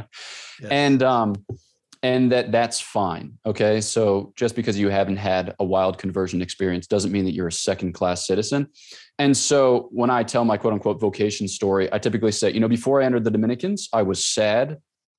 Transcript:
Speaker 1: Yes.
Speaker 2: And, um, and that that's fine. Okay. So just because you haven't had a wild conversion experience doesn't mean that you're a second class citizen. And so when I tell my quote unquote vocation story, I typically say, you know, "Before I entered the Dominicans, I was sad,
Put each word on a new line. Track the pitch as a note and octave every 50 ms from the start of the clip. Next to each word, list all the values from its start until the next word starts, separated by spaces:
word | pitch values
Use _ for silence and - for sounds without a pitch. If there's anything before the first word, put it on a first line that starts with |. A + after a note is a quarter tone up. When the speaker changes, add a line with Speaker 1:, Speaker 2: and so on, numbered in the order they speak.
| - _ - - - - - - - - - -
Speaker 1:
Yes. | A#2+ G#2+
Speaker 2:
And, | C#3 C#3+ C#3+ C#3+ C#3 B2+
um, | C3 C3 B2+ A#2 A2 G#2 G2 G2 - - - - _ _ _ _ _ _ - -
and | - B2+ B2+ B2+ B2+ A#2+
that | B2 B2 A2+ G#2+
that's | A2+ A#2 A#2 A#2 - -
fine. | - - - G#2+ G2 F2+ D#2+ - - D2 - - -
Okay. | A2+ G#2 - G#2+ G#2+ G#2+ A2
So | G#2+ - - A2+ A2 G2+ G2 G2+ G2 - -
just | - A#2+ A2+ A2+
because | A#2+ G#2+ A#2 G2 G2+
you | G2+ G2
haven't | G2 G2 G2 G2 F#2+
had | G2 G2+ F#2+ F#2 F#2 F2+ - - -
a | G2
wild | F#2 F#2+ F#2+ F#2 F#2+ F#2+
conversion | - - F#2+ F2+ G2 F#2 F2+ F#2 F2
experience | F2+ - - - F#2+ F#2 F2+ F#2 F2
doesn't | - A2 G2+ G2 F#2+
mean | G2+ G2+ F#2+
that | F#2
you're | - F#2 F2+ E2+
a |
second | E2 - - G#2 F#2+ - F#2+ F2+ E2+
class | - F#2 F2+ F2+ - -
citizen. | - F#2 G2+ A2 - C#3+ C#3+ C#3 - _ - - - - - - _ _ -
And | C#3+ C#3 C3+
so | - - - D3 C#3 C3+ B2+ B2 - - -
when | - A#2+ A#2+ B2
I | B2+ A#2+
tell | A2+ - - B2 A#2+
my | A2+ G#2+ G#2
quote | - A2+ G#2+
unquote | G2+ - G#2+ G2 -
vocation | A2 G2+ F#2+ - G#2 G#2+ G2+ - G#2 F#2
story, | - - G#2+ G2 G2 G2 F#2+ -
I | - G#2+
typically | - A#2 A2+ G#2 A2+ G#2+
say, | G#2 - A2 G2
you | - A2+
know, | A#2 A2+
"Before | A#2+ A#2 - C3 C#3 C#3
I | C3
entered | B2+ B2 A#2+ A2
the | A2+
Dominicans, | G#2+ A2 A2+ A#2+ B2 B2 - F#3+ G#3 F#3+ - -
I | - A2+
was | G2+ F#2+ F#2 F2
sad, | - - - A2+ G#2+ G#2 G#2+ A#2+ C3+ D3 D#3 - _ _ _ _ _ _ _